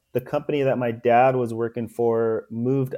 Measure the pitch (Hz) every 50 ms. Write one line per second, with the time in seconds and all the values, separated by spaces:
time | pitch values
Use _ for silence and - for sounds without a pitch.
0 | _ _ - 123 - - - 147 147 - 147 143 135 135 117 120 123 117 113 117
1 | - 120 117 120 131 131 131 127 120 113 113 113 117 113 - 120 113 107 - -
2 | 117 117 113 113 113 113 110 107 - _ 110 113 120 127 135 135 131 131 -